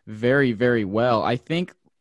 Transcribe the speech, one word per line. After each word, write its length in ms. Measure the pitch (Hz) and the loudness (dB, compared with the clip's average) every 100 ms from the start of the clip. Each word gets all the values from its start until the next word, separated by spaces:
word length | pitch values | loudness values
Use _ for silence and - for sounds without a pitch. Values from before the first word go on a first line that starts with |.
| - | -18
very, 460 | 107 120 139 131 | -4 0 2 2
very 340 | 104 123 120 98 | 2 2 2 0
well. 360 | 104 123 110 | 0 0 0
I 140 | 90 123 | 0 -4
think 380 | - 165 180 - _ _ | -6 -6 -6 -12 _ _